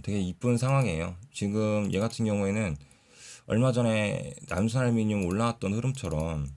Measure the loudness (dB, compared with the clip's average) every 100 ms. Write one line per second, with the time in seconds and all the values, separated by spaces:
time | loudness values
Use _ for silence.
0 | -4 -2 -2 -2 0 2 2 2 2 0
1 | -4 -8 -14 -4 -2 0 2 2 0 0
2 | 0 0 0 0 0 0 -2 -4 -8 -20
3 | _ -20 -20 -14 -2 2 2 4 2 2
4 | 2 -2 -6 -12 -4 0 2 2 2 4
5 | 2 2 0 2 0 0 -2 0 -2 -2
6 | -2 -2 -2 -2 -4